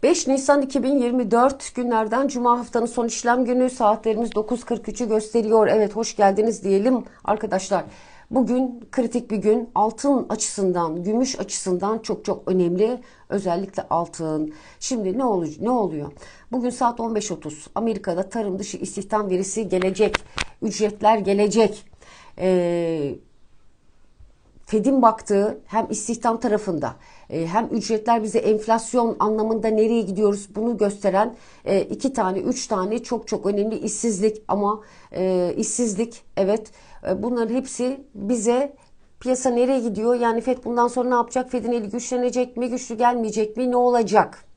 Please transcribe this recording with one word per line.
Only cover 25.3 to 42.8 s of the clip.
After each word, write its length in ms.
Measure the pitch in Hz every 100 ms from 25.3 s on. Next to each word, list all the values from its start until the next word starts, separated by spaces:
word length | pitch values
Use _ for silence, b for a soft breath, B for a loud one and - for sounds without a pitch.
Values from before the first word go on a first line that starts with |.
| 202 208 247 -
hem 220 | 208 226
istihdam 500 | - - 233 240 226
tarafında, 560 | 240 208 208 165 139 - B B B
e, 180 | 156 165
hem 180 | 190 233
ücretler 580 | 226 196 220 214 233
bize 160 | 214 220
enflasyon 760 | - 214 214 226 - 254 233 -
anlamında 480 | 214 220 220 220 220
nereye 340 | 220 220 233
gidiyoruz 480 | 190 185 208 202 - -
bunu 220 | 226 233
gösteren, 580 | 202 202 202 185 226 B B B -
e, 160 | 196
iki 320 | - - 269
tane, 260 | 269 190 190
üç 280 | - 254 -
tane 360 | 202 185 226
çok 240 | 240 - -
çok 180 | 208 202
önemli 320 | 202 208 220
işsizlik 640 | 226 - 240 196 214 214 -
ama, 340 | 196 202 214 B B B
e, 420 | - 185 185 180 -
işsizlik, 640 | 220 - 240 190 233 - - -
evet, 340 | 190 220 214 B B B -
e, 160 | 185
bunların 300 | 214 240 220
hepsi 500 | 240 262 - 247 269 - 208
bize 600 | 202 240 214 240 277 - b - - -
piyasa 300 | 247 254 254
nereye 300 | 240 247 269
gidiyor? 360 | 233 202 226 247
Yani 260 | 233 226
fed 160 | 233 254 -
bundan 220 | 240 240
sonra 220 | 240 247
ne 60 | 247
yapacak? 360 | 233 254 254
fed'in 200 | 254 220
eli 180 | 240 208
güçlenecek 680 | 233 240 247 247 247 247 240
mi, 120 | 247
güçlü 260 | 240